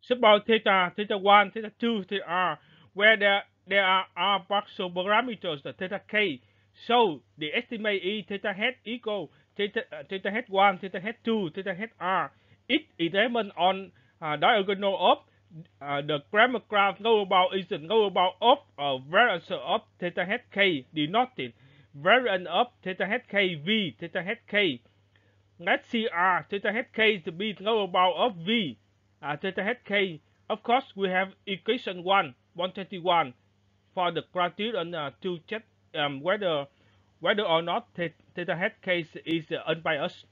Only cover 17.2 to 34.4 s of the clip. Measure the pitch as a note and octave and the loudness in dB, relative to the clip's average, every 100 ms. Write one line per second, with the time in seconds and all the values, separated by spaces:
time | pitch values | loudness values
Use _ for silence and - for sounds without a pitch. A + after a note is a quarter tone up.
17.2 | G3 F#3+ F#3 F#3+ F3+ F#3 D#3 A3 G#3 F#3+ | 4 4 4 0 -6 -8 -2 2 2 2
18.2 | F3+ - A3+ C4+ _ - C#3+ C3 C3+ F3+ | 0 2 4 4 _ -8 -4 -4 0 4
19.2 | A#3+ F3+ - E3+ C3 G#3 - _ F3+ F3 | 4 2 -6 -8 -2 -4 -4 _ -8 -4
20.2 | F3+ G#3 - - G3 D3+ B2+ D3+ D3+ G#3 | -4 -6 -8 0 0 0 -6 -4 -2 0
21.2 | B3+ - B2+ - _ _ _ C#3+ D#3 A#3+ | -2 -4 -12 -12 _ _ _ -4 4 4
22.2 | B3 F#3+ F3 F3 B3 _ F#3 F#3 F#3+ A#3+ | 4 -2 -2 0 -2 _ -10 -6 -4 -4
23.2 | - G3+ G3 E3 D3+ A3 F#3 - E3+ F#3+ | -4 -2 0 -2 -2 -2 -2 -6 -10 -8
24.2 | F3 G#3 _ G3+ G3 B2 _ _ _ _ | -6 -10 _ 0 0 -2 _ _ _ _
25.2 | _ _ _ _ F3 C4+ - A#3 A3 E3+ | _ _ _ _ -2 -2 -2 -4 -2 2
26.2 | F#3 F3 D3+ G3+ G#3 G#3 A#3+ - A3 G#3+ | 2 2 -2 -6 -4 -4 -6 0 0 0
27.2 | E3 E3 G#3+ G3+ F#3+ A3+ G3 F#3 F#3 D#3+ | -6 -6 -6 -4 -2 0 0 2 2 2
28.2 | A#3 F#3 E3 A#3 F3 A2 _ _ _ _ | 0 -2 -2 -2 -2 -8 _ _ _ _
29.2 | D3 D3+ F#3+ F#3 G3 B3 - G3+ G3 D#3 | -8 -6 -6 -4 -4 -6 -4 -2 -2 -4
30.2 | _ _ _ G3+ - A#3+ C#4 - F#3+ F#3 | _ _ _ -8 0 0 0 -4 -2 0
31.2 | F#3+ F#3+ - F#3+ - B3 A3 F3+ F3 G3 | -2 -6 -10 -8 -2 -2 -2 -8 0 2
32.2 | E3 B2 _ E3 F3+ F#3 F#3 F#3+ E3+ E3+ | 2 -6 _ -8 -8 -8 -12 -6 0 2
33.2 | C#3+ - _ _ _ _ _ - F3 E3+ | 2 -6 _ _ _ _ _ -4 -2 -2
34.2 | F3+ F3+ | -8 -2